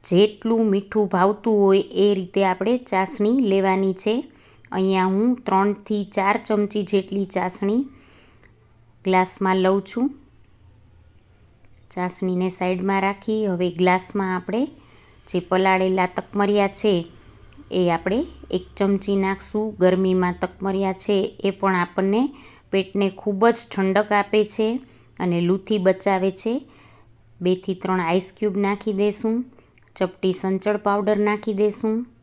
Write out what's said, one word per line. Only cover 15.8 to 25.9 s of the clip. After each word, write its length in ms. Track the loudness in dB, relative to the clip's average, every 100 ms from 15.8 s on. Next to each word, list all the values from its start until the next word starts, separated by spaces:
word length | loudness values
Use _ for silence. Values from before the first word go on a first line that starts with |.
| 2 2 0 -2
તકમરિયા 580 | -6 -2 2 2 0 0
છે, 120 | 0 0 -2 -16 -20 -20 -20 -20 -6 0
એ 20 | 2
આપણે 240 | 0 0 -2 -4 -10 -6 -6
એક 100 | -6 -2
ચમચી 380 | 0 0 0 -2
નાખશું. 480 | -2 -4 -6 -6 -6 2
ગરમીમાં 540 | 2 4 2 2 0 -2
તકમરિયા 580 | -8 -6 -4 -2 -2 -4
છે, 120 | -2 0 0 -2 -4
એ 20 | 0
પણ 200 | 0 0
આપણને 400 | 0 0 0 2 0 -4 -20 -20 _
પેટને 360 | -2 -2 -2 -2 -2
ખૂબ 220 | -6 2 2
જ 120 | 2 -6
ઠંડક 400 | -2 2 2 2 0
આપે 220 | 2 0 0
છે 120 | -2 -2 -2 -8 -20 -20 -4
અને 160 | 0 2 2
લૂથી 360 | 0 0 2
બચાવે 440 | 2